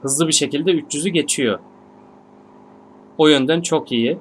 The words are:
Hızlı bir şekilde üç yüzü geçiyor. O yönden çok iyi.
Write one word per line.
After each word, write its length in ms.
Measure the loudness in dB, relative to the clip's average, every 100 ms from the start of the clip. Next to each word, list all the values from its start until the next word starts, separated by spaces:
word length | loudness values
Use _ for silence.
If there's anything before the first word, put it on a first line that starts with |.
Hızlı 260 | -4 -2 0
bir 40 |
şekilde 400 | 0 -2 -2 0
üç 220 | -2 -2
yüzü 140 | -6 -2
geçiyor. 500 | -2 -2 -2 -2 -2 -8 -20 -20 -20 -20 -20 -20 -20 -20 -20 -20 -20 -20 -20 -20 2
O 80 | 4
yönden 340 | 4 4 -2
çok 320 | 0 -4 -2
iyi. 260 | -2 -2 -2